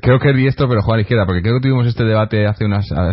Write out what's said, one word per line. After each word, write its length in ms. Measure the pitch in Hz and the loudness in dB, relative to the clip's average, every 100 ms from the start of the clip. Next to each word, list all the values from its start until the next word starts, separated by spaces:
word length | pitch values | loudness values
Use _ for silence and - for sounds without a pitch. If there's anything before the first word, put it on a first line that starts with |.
creo 180 | - 127 | 0 2
que 120 | 143 | 2
es 60 | 135 | 2
diestro, 320 | 131 131 135 | 0 0 0
pero 140 | 117 | 0
juega 120 | 98 | 0
a 20 | 113 | 0
la 40 | |
izquierda, 220 | 104 120 | 0 0
porque 160 | 92 90 | 0 0
creo 140 | 95 120 | 0 0
que 60 | |
tuvimos 240 | 135 127 120 | 0 0 0
este 180 | 113 | 0
debate 420 | 113 110 107 107 104 | 0 0 0 0 -2
hace 180 | 107 107 | 0 -2
unas, 240 | 101 101 | -2 -2
a 200 | 73 87 | -2 -2